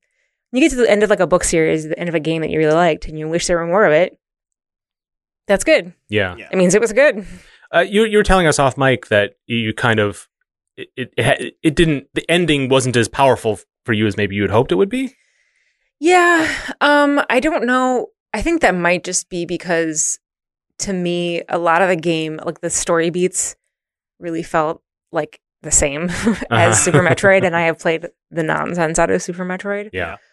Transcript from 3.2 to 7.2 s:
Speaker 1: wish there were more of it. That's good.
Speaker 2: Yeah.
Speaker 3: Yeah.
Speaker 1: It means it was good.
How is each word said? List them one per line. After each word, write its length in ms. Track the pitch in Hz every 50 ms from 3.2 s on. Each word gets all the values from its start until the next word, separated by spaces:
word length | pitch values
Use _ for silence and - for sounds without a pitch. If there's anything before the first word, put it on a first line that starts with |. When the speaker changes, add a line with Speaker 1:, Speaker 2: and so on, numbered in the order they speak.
| 156 156
Speaker 1:
wish 180 | 165 175 -
there 120 | - 175 165
were 80 | 170
more 180 | 170 175 214 214
of 80 | 156
it. 260 | 151 160 185 - - _ _ _ _ _ _ _ _ _ _ _ _ _ _ _ _ _ _ _ _ _ _ _ _ _ _
That's 160 | - 196 202 -
good. 280 | - 311 233 170 180 - _ _ -
Speaker 2:
Yeah. 260 | 104 104 98 90 87
Speaker 3:
Yeah. 120 | 87 98 -
Speaker 1:
It 60 | 185
means 180 | 190 180 180 170
it 60 | 214
was 120 | 233 208
good. 340 | 208 247 285 302 202 208